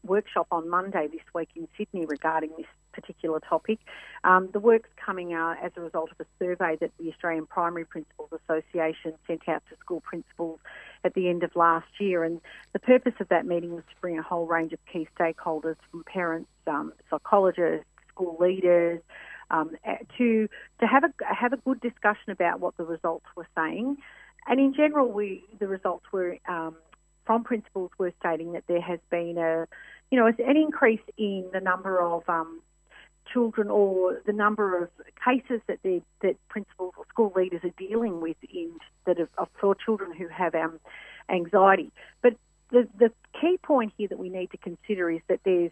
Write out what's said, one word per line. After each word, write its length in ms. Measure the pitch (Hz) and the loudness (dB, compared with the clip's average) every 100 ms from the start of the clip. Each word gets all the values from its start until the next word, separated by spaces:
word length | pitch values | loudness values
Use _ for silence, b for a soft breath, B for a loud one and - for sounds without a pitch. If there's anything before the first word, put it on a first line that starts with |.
workshop 460 | - 196 214 - 165 | 0 -2 0 -4 -2
on 180 | 170 165 | -4 -2
Monday 380 | 175 196 196 151 | -2 -2 -4 -4
this 140 | 160 - | -6 -10
week 180 | 170 160 | -8 -8
in 140 | - 165 - | -10 -16 -10
Sydney 260 | 214 196 | -8 -6
regarding 460 | 160 147 160 160 156 160 | -6 -4 -2 -2 -4 -10
this 80 | 156 _ _ | -18 _ _
particular 460 | - - 190 165 156 | -20 -18 -8 -4 -4
topic. 400 | - 165 - 220 - B B B | -2 -2 -2 -6 -6 B B B
Um, 240 | 175 185 185 | 4 4 4
the 60 | 202 | 2
work's 300 | 214 226 - - | 4 4 2 -14
coming 380 | - 190 175 | -8 -8 -6
out 240 | 170 165 160 | -4 -2 -4
as 80 | 175 180 | -8 -10
a 40 | |
result 300 | 170 170 160 | -8 -6 -8
of 80 | - | -12
a 80 | - _ | -20 _
survey 360 | 180 175 175 160 | -6 -2 -2 0
that 100 | 160 _ | -4 _
the 120 | 165 | -10
Australian 340 | - 175 165 156 | -6 -4 -4 -4
Primary 380 | - 170 170 | -2 -2 -2
Principals 460 | 160 165 151 _ 151 | -10 -12 -14 _ -14
Association 800 | 160 - 160 - 175 160 160 165 160 - | -14 -4 -4 -2 -2 -2 -2 -10 -12 -8
sent 200 | 165 - | -8 -4
out 140 | 160 _ | -6 _
to 60 | 160 | -20
school 220 | - 170 | -8 -8
principals 580 | - 170 - - 170 160 - B B B | -8 -12 -14 -10 -10 -10 -18 B B B
at 100 | 180 | -4
the 140 | 190 180 | 0 0
end 160 | 175 | 0
of 100 | 170 | -2
last 320 | 175 170 165 - - | 4 4 4 -2 -4
year. 240 | 202 180 | -2 0
And 160 | 165 165 - B B | 0 -4 -10 B B
the 80 | - | -6
purpose 340 | - 254 254 - | 4 6 6 -4
of 80 | 190 | 0
that 180 | 175 165 | 0 2
meeting 300 | 175 170 170 | -4 -4 -10
was 80 | |
to 100 | - - | -14 -12
bring 180 | 180 165 | -6 -6
a 40 | |
whole 240 | 160 175 165 | -4 -4 0
range 260 | 165 165 | 0 -2
of 80 | 160 - | -8 -10
key 140 | 175 156 - | -10 -10 -2
stakeholders 600 | 165 165 180 156 160 160 _ | -4 -2 -6 -4 -4 -8 _
from 100 | 175 | -18
parents, 480 | 160 190 170 165 - _ - | -10 -4 -2 -4 -8 _ -4
um, 260 | 147 - - _ | -4 -4 -12 _
psychologists, 800 | 151 - 202 190 175 165 160 - _ _ | -6 4 6 6 2 0 0 -6 _ _
school 280 | - 180 165 | -6 -6 0
leaders, 600 | 180 185 180 175 170 170 _ B B B B | 0 2 4 4 4 -2 _ B B B B
um, 240 | 160 160 165 226 | -2 -2 -6 -8
a-, 180 | - - - | -8 -10 0
to, 300 | 247 220 214 B B _ | 2 4 0 B B _
to 60 | 226 | 4
have 160 | 269 | 4
a, 80 | 302 - | 4 -2
have 280 | - 190 240 | -6 -2 -2
a 60 | 247 | -2
good 220 | 254 262 | -2 -2
discussion 520 | 240 - 208 208 - | -4 0 0 0 -6
about 260 | 190 170 180 | 0 0 0
what 180 | 180 - | -4 -6
the 60 | |
results 420 | 165 170 170 165 - - | -8 -4 -4 -6 -10 -18
were 100 | 160 - | -10 -4
saying. 420 | 160 165 247 285 B B B B | -4 -2 -4 -6 B B B B
And 140 | - 254 | -2 2
in 160 | 277 | 2
general, 340 | 269 302 294 247 | 4 2 4 2
we, 360 | 202 208 190 - 214 | 0 -4 -6 -14 -8
the 80 | 196 | -6
results 360 | 190 190 180 - | -2 -4 -4 -6
were, 260 | 196 180 175 - | -4 -2 -4 -8
um, 260 | 175 160 160 _ - _ _ | -6 -8 -10 _ -20 _ _
from 200 | - 233 | 0 0
principals 480 | 233 226 - 196 180 _ | 2 -6 -4 -8 -8 _
were 160 | 185 - | -4 -2
stating 360 | 175 160 165 | -2 -2 -4
that 100 | 170 - | -8 -2
there 140 | 175 | -2
has 180 | 175 170 _ | -2 -8 _
been 300 | 175 170 170 | -4 -4 -2
a, 300 | 165 160 165 B B B _ | 0 0 -4 B B B _
you 80 | 254 | 4
know, 80 | 226 | 4
an 300 | 233 240 294 | 4 4 4
increase 420 | 311 - 240 220 - - | 4 4 4 2 -6 -6
in 280 | 214 196 185 | -4 -4 -4
the 80 | 190 | -4
number 420 | 190 185 190 185 | -2 -2 0 0
of, 260 | 175 170 - | 0 -2 -2
um, 320 | 170 160 165 _ _ _ B B _ - | -2 -4 -10 _ _ _ B B _ -6
children 380 | 254 233 220 208 | 0 0 0 0
or 500 | 208 196 190 180 - - | 4 4 4 0 0 -4
the 60 | |
number 500 | 208 208 214 202 180 | 2 2 2 0 0
of 80 | 175 _ - - | -4 _ -20 -4
cases 360 | - 262 - 240 - | 0 0 -2 -6 -4
that 100 | 156 | -6
they, 180 | 190 180 - _ | -2 -4 -6 _
that 120 | 196 - _ | -4 -4 _
principals 440 | - 196 _ 185 - | -12 -12 _ -12 -12
or 80 | - | -12
school 240 | - 214 185 | 0 0 2
leaders 260 | 185 175 | -2 -2
are 100 | 175 - | -8 -8
dealing 420 | 190 220 233 170 | -6 -4 -2 -4
with 160 | 165 156 - | -6 -8 -12
in, 200 | 185 170 165 - _ | -10 -10 -12 -20 _
that 160 | - 170 | -2 0
are, 80 | 160 - | 0 -4
are 100 | 170 - | -8 -2
for 160 | 202 196 | 0 0
children 360 | - 214 190 | -2 -4 -4
who 140 | 160 175 | -10 -12
have, 300 | 160 175 160 | -2 -2 0
um, 240 | 165 165 - B B B B | -4 -6 -20 B B B B
anxiety. 640 | 185 170 202 190 190 131 - B B | -4 2 6 8 6 2 -12 B B
But 140 | 247 226 _ _ _ | 2 2 _ _ _
the, 160 | 247 233 - | 4 4 4
the 140 | 233 - _ - | 2 2 _ -2
key 180 | 320 370 | 0 0
point 300 | - 285 220 - | 2 2 2 -4
here 120 | 202 | -6
that 100 | 180 | -6
we 100 | 185 | -8
need 220 | 185 180 | -6 -8
to 60 | - | -10
consider 520 | - 170 - 196 175 | -12 -12 -6 -2 0
is 120 | 165 _ | -2 _
that 100 | 180 | 0
there's 260 | 196 180 170 | 2 2 2